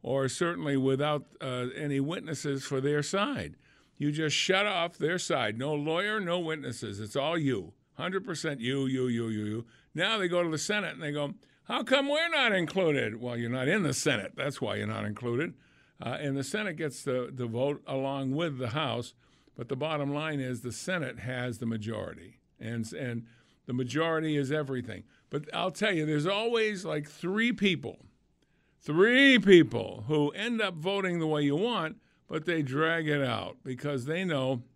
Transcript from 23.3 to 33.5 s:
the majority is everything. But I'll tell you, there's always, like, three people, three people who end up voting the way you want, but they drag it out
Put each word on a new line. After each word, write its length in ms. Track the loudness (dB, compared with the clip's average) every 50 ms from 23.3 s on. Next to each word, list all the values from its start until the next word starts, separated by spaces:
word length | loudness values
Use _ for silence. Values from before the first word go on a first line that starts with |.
| -20 _ _ _ _ _ _ -6
the 60 | -2
majority 640 | -2 -2 -2 0 0 0 2 2 0 0 0 0
is 160 | 0 0 0
everything. 520 | 0 -2 -2 -2 -4 -6 -6 -6 -10 -12 -14 _ _ _ _ _
But 140 | -8 -8 -6 -4 -4
I'll 160 | -2 -2 -2
tell 240 | -2 0 0 0 2
you, 140 | 2 2 2
there's 180 | 2 2 2
always, 600 | 2 0 2 0 2 2 2 2 2 0 -2 -4
like, 220 | -4 -4 -4 -6 -8
three 440 | -12 -6 -4 -2 2 2 2 2
people, 480 | 2 2 2 2 2 2 -2 -8 -12 -12 -20 -20 _ _ _ _ _ _ _ _ _ _ _ _ _ _
three 560 | _ -2 6 6 6 8 8 8 10 10 8 8
people 680 | 10 12 12 12 12 10 4 -2 -2 -4 -6 -10 -4 0
who 240 | 2 2 2 2
end 280 | 0 -4 -4 -2 -2 0
up 180 | -2 -2 -4 -4
voting 420 | -2 -2 0 0 0 0 0 0
the 80 | 0 0
way 160 | 2 2 2
you 120 | 2 2
want, 420 | 2 0 0 0 -2 -2 -4 -6 -10 _ _ _ _ _ _
but 180 | -6 -6 -2
they 160 | 0 0 0
drag 480 | 0 0 0 0 2 2 2 0 0 0
it 120 | 0 2
out 360 | 2 0 0 -2 -4 -6